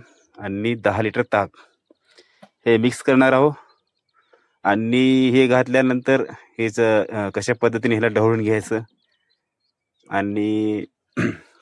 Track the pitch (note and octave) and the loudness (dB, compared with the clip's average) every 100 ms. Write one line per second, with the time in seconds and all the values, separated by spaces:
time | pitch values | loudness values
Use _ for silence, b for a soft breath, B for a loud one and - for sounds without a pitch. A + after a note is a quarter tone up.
0 | b b b - G2+ G2 A2+ A#2 G2+ G2 | b b b -16 -10 -6 -4 -2 -2 -2
1 | A2 A#2+ B2 G#2 F#2+ _ _ _ _ _ | -4 -4 -2 -2 -4 _ _ _ _ _
2 | b b b b b _ A#2 A2+ B2 B2 | b b b b b _ 0 2 2 0
3 | - C3 C3 C3 C#3+ C#3+ b b _ _ | 2 4 4 4 2 -2 b b _ _
4 | _ _ _ _ _ _ G2 G#2 A2+ B2 | _ _ _ _ _ _ -2 0 0 2
5 | C3 C3 B2+ B2+ B2+ B2+ B2+ C3 C3 B2+ | 2 2 2 4 4 2 2 0 0 0
6 | B2+ C3+ - - _ - A2+ A2 A2+ G#2+ | 0 0 -2 -10 _ -6 -4 0 2 2
7 | - A2 G2+ G2+ G2 A#2 A#2 A#2 A#2+ A2 | 0 -6 -4 -4 -4 -2 -2 -2 -2 0
8 | A2+ G#2 A2+ A2+ G#2+ G#2+ - A2+ A2+ _ | 0 2 0 0 0 -2 -2 -6 -8 _
9 | _ _ _ _ _ _ _ _ _ _ | _ _ _ _ _ _ _ _ _ _
10 | - G2+ G2+ G#2 G#2+ G#2+ G#2+ G#2 - _ | -8 -6 -4 -2 -2 0 -2 -4 -8 _
11 | _ - A#2 - _ _ | _ -4 -4 -6 _ _